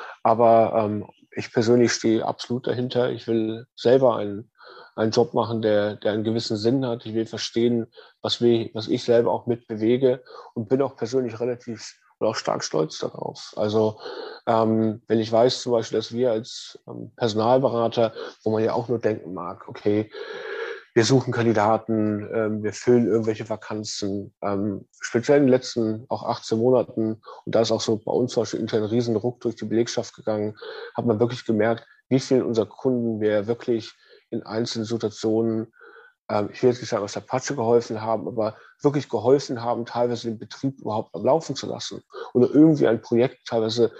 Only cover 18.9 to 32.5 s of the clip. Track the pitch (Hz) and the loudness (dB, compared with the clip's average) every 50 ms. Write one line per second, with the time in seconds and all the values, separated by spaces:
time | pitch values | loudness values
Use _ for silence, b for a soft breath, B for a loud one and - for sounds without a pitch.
18.9 | 123 113 - - 107 - - 80 92 87 87 87 95 - - - - - - 104 | -2 -2 0 -2 -2 -2 -6 -10 -10 -10 -10 -10 -12 -12 -16 -18 -16 -6 -2 0
19.9 | 104 104 110 B B B B B B B B B B B B B B B B B | 0 0 0 B B B B B B B B B B B B B B B B B
20.9 | - 120 113 107 135 131 120 127 120 117 117 117 110 107 101 107 110 110 - - | 0 2 4 4 4 2 2 0 -2 0 0 2 2 2 2 2 2 0 0 -2
21.9 | 113 110 107 107 104 104 104 - - 113 110 107 107 107 104 104 101 - - - | -2 0 0 0 -2 -4 -6 -6 -4 -4 -2 -2 -4 -4 -6 -6 -8 -2 2 4
22.9 | 123 120 117 98 101 117 110 113 107 - 120 110 - - - - 110 107 110 - | 4 4 4 4 2 2 0 0 -2 -4 -6 -6 -8 -8 -8 -8 -10 -8 -8 -8
23.9 | - - - 101 98 101 98 98 - _ - 101 101 98 98 107 98 - - - | -8 -6 -6 -6 -6 -6 -8 -10 -12 _ -4 -4 -2 -2 -2 -2 -4 -6 -8 -14
24.9 | _ _ - - - 120 113 - 143 147 147 131 127 127 127 - - 123 113 110 | _ _ -8 -4 -2 0 2 4 4 6 6 6 4 4 2 -2 -4 -2 -2 -2
25.9 | 110 110 123 - 110 104 - - 117 - - - 117 110 113 127 131 123 107 - | -2 -4 -6 -8 -8 -6 -4 -4 -4 -4 -4 -2 -2 2 4 4 4 4 2 0
26.9 | - - 110 110 110 - B B B B B - - 107 113 113 113 107 - - | -2 -2 -2 -2 -4 -6 B B B B B 0 2 2 2 2 0 0 0 0
27.9 | 113 104 - - - - 123 117 - 123 110 101 - - 110 110 - 113 107 101 | -2 -2 -2 -2 -2 0 0 0 0 -2 -2 -2 -4 -6 -4 -2 -2 -2 0 0
28.9 | 110 120 123 120 113 104 101 120 120 _ - 120 113 - 117 110 113 110 120 117 | 0 0 0 0 0 0 -2 -2 -4 _ -4 -6 -6 -6 -6 -2 0 0 0 0
29.9 | - - 113 - - - - - 110 107 104 107 107 B B B B B B B | -2 -6 -6 -8 -10 -10 -6 -4 -4 -2 -4 -4 -6 B B B B B B B
30.9 | B - 120 120 110 101 120 120 123 120 - - 117 104 104 113 117 113 b b | B -2 0 0 2 2 2 0 0 -2 -2 0 2 2 2 2 0 -2 b b
31.9 | b b b - 127 131 127 - 135 127 90 95 | b b b 0 0 0 2 2 2 2 2 2